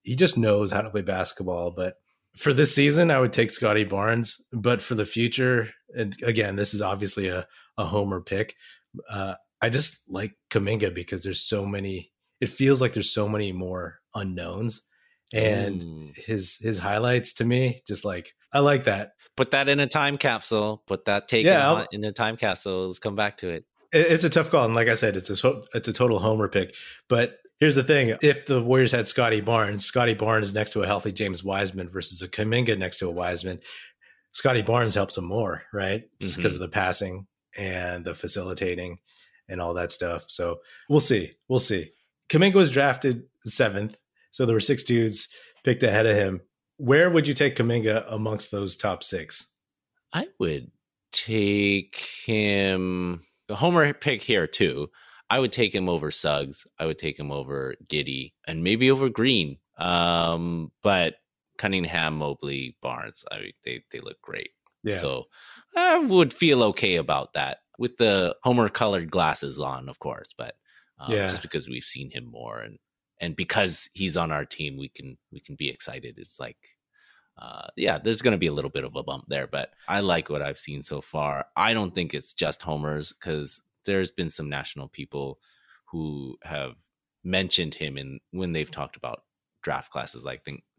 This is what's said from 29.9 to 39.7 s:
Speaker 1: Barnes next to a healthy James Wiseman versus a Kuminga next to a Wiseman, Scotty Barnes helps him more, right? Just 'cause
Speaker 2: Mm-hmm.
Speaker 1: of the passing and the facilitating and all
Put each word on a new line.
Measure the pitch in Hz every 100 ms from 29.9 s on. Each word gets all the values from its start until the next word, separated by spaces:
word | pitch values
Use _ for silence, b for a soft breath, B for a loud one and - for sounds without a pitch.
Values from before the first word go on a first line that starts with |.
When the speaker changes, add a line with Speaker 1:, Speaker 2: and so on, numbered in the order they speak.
| 127 117 107
Speaker 1:
Barnes | 110 110 101
next | 104 107
to | 107
a | 95
healthy | 101 107
James | 95 101 87 98
Wiseman | 98 98 95 87
versus | 92 - 90
a | 92
Kuminga | - 107 120 117 98
next | 92 -
to | 92
a |
Wiseman, | 85 87 90 92 90 B B B B B B B
Scotty | - 135 123
Barnes | 101 120 113 101
helps | 95 -
him | 90
more, | 104 101 80 -
right? | 104 95 107 - _
Just | 98 87
'cause | 90
Speaker 2:
Mm-hmm. | -
Speaker 1:
of |
the | 90
passing | 104 92 90 95 92 95 _ _ -
and | 95 92 90 87
the | 87 82
facilitating | - - 92 90 92 90 90 87 _ b b b _
and | 90
all | 87